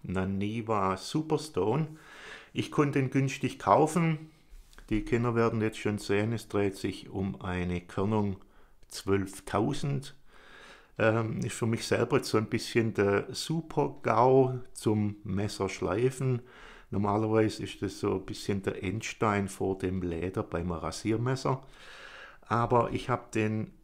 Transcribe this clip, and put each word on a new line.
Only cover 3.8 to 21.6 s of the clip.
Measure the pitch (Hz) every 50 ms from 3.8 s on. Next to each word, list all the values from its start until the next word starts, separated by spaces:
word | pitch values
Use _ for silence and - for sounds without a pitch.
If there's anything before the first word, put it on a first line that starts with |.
| 151 156 - 180 165 165 160 147 - - - - - - - - - - - - - -
Die | 110 107 101
Kinder | - 123 117 120 120 113
werden | 117 117 117 110 113
jetzt | 107 110 110
schon | - - 113 104 101
sehen, | - - 101 101 104 113 117
es | 110 - -
dreht | - 104 101 98 95
sich | - - 101 95 - - -
um | - 92 95 98 95 - -
eine | 95 90 90 90 90 90 87 -
Körnung | - - - 98 104 110 107 104 101 95 - - - - - - - - - - -
zwölftausend. | - - - 95 98 98 95 95 - - - - - 101 110 127 143 - - 147 - 69 - - - - - - - - - - - - - - - - - _ -
Ähm, | - 107 110 110 113 113 110 - -
ist | 120 117 -
für | - 123
mich | 113 113 110 -
selber | - 107 101 117 117 -
jetzt | 117 - -
so | - 110
ein | 110 -
bisschen | - 113 - - - 120 113 113 98
der | - 101 101 101 98 - - 123
Super-gau | - - - 156 165 160 - - - 143 143 139 - - 123 113 110 120 131 131 135 131 127 127 123 117 - -
zum | - - 117 107 107 104 104 101 - -
Messerschleifen. | - 95 98 101 104 - - 98 95 - - - 90 90 104 123 131 131 - 139 131 127 120 - - - - - - - - - -
Normalerweise | - 101 101 101 101 107 110 110 107 110 110 107 - - -
ist | - - - 107
das | 95 - -
so | - 101 95
ein | 95 92
bisschen | - 107 - - - 101 95 95
der | 104 - - -
Endstein | 92 98 110 - - - - 117 110 101 101 98 95
vor | - - 98 95 98
dem | 95 - 92 92 95 87
Leder | 87 85 82 85 95 - 113 101
beim | - - 85 85 87
Rasiermesser. | 87 80 78 80 80 - - 104 110 110 120 127 135 131 - 143 131 135